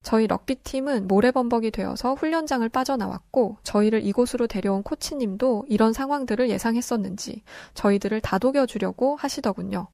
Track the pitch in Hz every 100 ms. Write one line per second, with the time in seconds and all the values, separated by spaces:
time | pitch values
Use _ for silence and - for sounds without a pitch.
0 | - 226 220 185 - 262 - 262 277 254
1 | 190 190 247 254 240 233 226 214 190 -
2 | 240 277 311 330 311 262 226 262 285 262
3 | 190 190 _ 262 214 214 - 208 214 220
4 | 208 196 247 247 233 196 196 196 202 311
5 | - 294 226 190 262 214 294 208 220 226
6 | 269 285 254 214 247 196 226 233 247 240
7 | 196 190 - - _ - - - 208 202
8 | 196 220 - 190 247 277 254 208 185 185
9 | 262 294 285 285 247 185 185 190 -